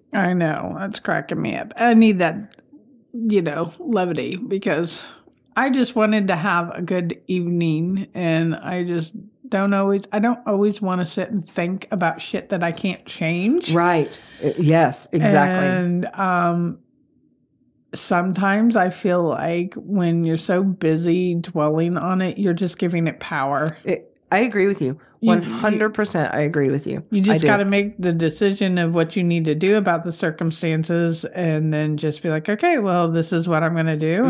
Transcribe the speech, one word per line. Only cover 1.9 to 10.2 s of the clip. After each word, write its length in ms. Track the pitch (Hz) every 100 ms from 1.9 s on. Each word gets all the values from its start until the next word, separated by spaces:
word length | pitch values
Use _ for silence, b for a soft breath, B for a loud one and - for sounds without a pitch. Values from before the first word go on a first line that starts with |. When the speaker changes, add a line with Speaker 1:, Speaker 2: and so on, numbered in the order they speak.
Speaker 1:
need 260 | 226 220 185
that, 340 | 170 - - - _ - - - _
you 300 | 233 226 202
know, 300 | 165 147 170 -
levity 560 | 330 214 180 156 123 185
because 640 | - 196 202 151 170 - B B _ _ _ 220
I 140 | 269
just 260 | 262 240 220
wanted 320 | 214 214 190
to 80 | 170
have 340 | 196 175 170
a 80 | -
good 380 | 175 180 170 - -
evening 800 | 180 175 175 165 156 175 196 -
and 400 | - 170 160 165
I 300 | 160 - 180
just 300 | 175 170 160 - - _ -
don't 260 | 196 202
always, 300 | 196 196 196 -
I 80 | 214